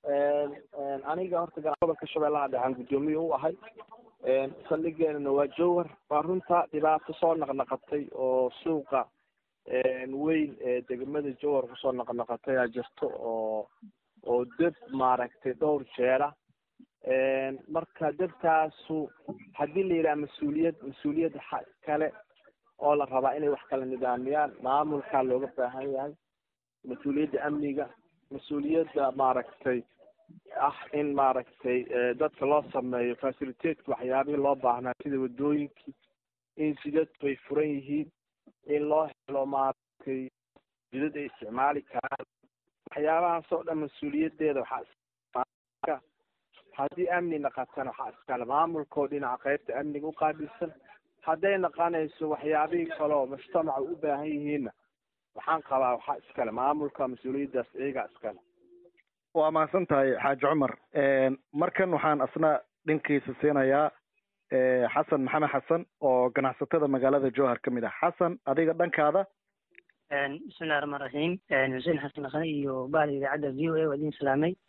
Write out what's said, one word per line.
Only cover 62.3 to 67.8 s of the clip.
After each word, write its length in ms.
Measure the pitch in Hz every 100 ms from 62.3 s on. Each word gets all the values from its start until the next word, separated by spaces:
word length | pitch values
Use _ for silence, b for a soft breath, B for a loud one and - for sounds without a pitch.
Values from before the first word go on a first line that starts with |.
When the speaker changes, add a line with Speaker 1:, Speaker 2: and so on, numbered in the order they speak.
| - 160 147 - _ 156
Speaker 2:
dhankiisa 480 | 151 - 143 - 127
siinayaa, 500 | 151 143 131 139 151 - _ _ _ _ _
ee, 360 | 131 127 127 120
Xasan 320 | 147 156 147
Maxamed 280 | 131 156 147
Xasan 340 | 139 - 170 - _
oo 280 | 143 127 123
ganacsatada 580 | 120 135 123 143 165 147
magaalada 420 | 135 131 143 135
Jowhar 280 | 117 135 120
ka 80 | -
mid 120 | 123